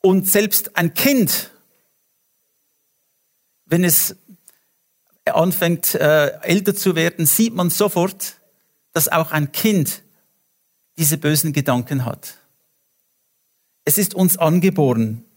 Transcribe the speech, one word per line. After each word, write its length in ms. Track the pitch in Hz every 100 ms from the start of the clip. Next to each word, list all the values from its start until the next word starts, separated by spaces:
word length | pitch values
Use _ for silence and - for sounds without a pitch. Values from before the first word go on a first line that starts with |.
Und 260 | 190 190 180
selbst 480 | 208 208 - - -
ein 180 | 170
Kind, 580 | - 269 269 175 - - _ _ _ _ _ _ _ _ _ _ _ _ _ _ _ _ _ _ _ _ _ _
wenn 180 | 165
es 320 | 180 147 - - _ 185 _ _ _ _ _ _ _ _
anfängt, 720 | - - 175 - 170 170 -
äh, 460 | - 151 156 147 -
älter 340 | - 185 196
zu 220 | - 190 165
werden, 300 | 165 175 151
sieht 280 | - 226
man 160 | 220 175
sofort, 720 | - 208 180 185 - - - _ _ _ _ _
dass 140 | 165 151
auch 240 | 160 160
ein 220 | 156 147
Kind 500 | - 220 202 139 - _ _ _ _ _ _ _ _ _ -
diese 180 | 151 151
bösen 360 | 151 151 160
Gedanken 520 | 147 139 123 120 139
hat. 320 | 120 - - - _ _ _ _ _ _ _ _ _ _ _ _ _ _
Es 120 | - 170
ist 160 | 202
uns 220 | - 185 -
angeboren. 880 | 160 175 185 180 139 117 110 113 -